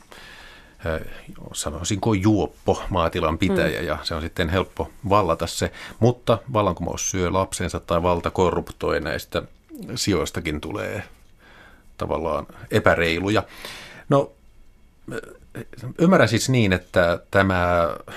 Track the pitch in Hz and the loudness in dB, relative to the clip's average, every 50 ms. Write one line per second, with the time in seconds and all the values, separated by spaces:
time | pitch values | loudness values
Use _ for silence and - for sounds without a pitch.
0 | - _ - - - - - - - - - - - - - - - 85 80 73 | -20 _ -20 -20 -20 -20 -20 -20 -20 -20 -20 -20 -20 -20 -20 -10 -6 -4 -4 -4
1 | - - - - - - - - 82 - - - - 76 76 78 87 - 110 98 | -6 -10 -14 -14 -16 -18 -18 -16 -16 -12 -10 -8 -8 -6 -6 -6 -4 -4 -4 -2
2 | - 113 110 95 92 107 107 95 80 - - - - - 90 - - - 101 90 | 0 0 2 4 4 4 4 4 2 -2 -4 -6 0 0 0 0 0 -2 0 2
3 | 82 82 - 92 85 78 82 80 98 90 95 - 85 76 57 53 82 76 76 76 | 2 2 0 0 0 0 0 2 0 0 2 2 2 0 0 -2 -4 -4 -4 -4
4 | - - 85 78 78 85 - - 87 80 90 95 87 - - - 80 - - - | -4 -6 -6 -4 -6 -6 -2 -2 -2 2 2 0 0 0 -4 -8 -8 -8 -8 -10
5 | - 98 98 107 98 82 82 - 85 85 - - 95 85 - - - - - - | -2 4 4 4 4 4 -2 -2 -2 -6 -4 -4 -6 -6 -6 -10 -18 -16 -6 0
6 | 110 120 120 - - - 117 - - 131 131 107 104 95 85 - 87 - - - | 2 2 2 0 0 0 0 0 0 -4 -2 0 0 0 0 -2 -6 -8 -6 -6
7 | - - - 95 90 87 90 92 95 - - - 90 85 - 85 - - 87 85 | -6 -6 -2 -2 -2 0 0 0 -2 -2 -4 -6 -6 -4 -6 -6 -4 0 0 2
8 | 85 90 87 85 - 82 - - 92 90 - - - - - - - 80 80 76 | 2 2 0 0 -2 -4 0 2 2 2 2 0 -4 -6 -10 -6 -4 -2 -2 -2
9 | 76 78 - - - - - - - - - _ _ _ 320 269 185 131 117 117 | -2 -4 -6 -6 -8 -6 -6 -6 -6 -8 -18 _ _ _ -18 -16 -12 -10 -8 -4
10 | - 110 95 80 78 - - 95 85 82 76 76 - 82 - 104 101 98 98 104 | 0 0 2 0 0 -2 -4 -6 -4 -4 -6 -6 -6 -8 -8 -6 -6 -6 -6 -8
11 | - - - - - - - - - - - - - - - - - - - - | -10 -12 -18 -20 -20 -20 -20 -20 -20 -20 -20 -20 -20 -20 -20 -20 -20 -20 -12 -10
12 | - 82 76 76 80 82 76 73 78 - - - - - - 107 - 98 85 82 | -6 -4 -2 -2 -2 -2 -2 -4 -4 -8 -14 -18 -12 0 0 4 6 6 6 6
13 | 85 82 82 82 92 101 107 101 - - - - - - - - - - - - | 4 2 2 2 0 2 2 0 0 -2 -12 -16 -16 -14 -14 -14 -16 -18 -18 -16
14 | - - 147 139 143 - - _ _ - - - - - - _ - - _ _ | -2 0 2 2 2 0 -6 _ _ -20 -20 -20 -20 -20 -20 _ -20 -20 _ _
15 | - - - - - - - - - - - - 117 - - - - 127 - - | -16 -12 -10 -10 -10 -12 -20 -20 -20 -18 -14 -14 -14 -14 -16 -14 -12 -12 -2 2
16 | 170 180 190 156 123 104 117 107 - - 131 123 110 95 92 90 - - - 98 | 4 6 6 6 6 4 4 0 2 2 2 4 4 4 4 2 0 0 2 4
17 | 87 85 85 82 - - - 98 95 95 92 90 87 87 87 85 85 71 52 - | 4 4 4 0 -2 0 2 4 4 4 4 2 2 2 4 2 2 2 0 -6
18 | - - - | -12 -14 -16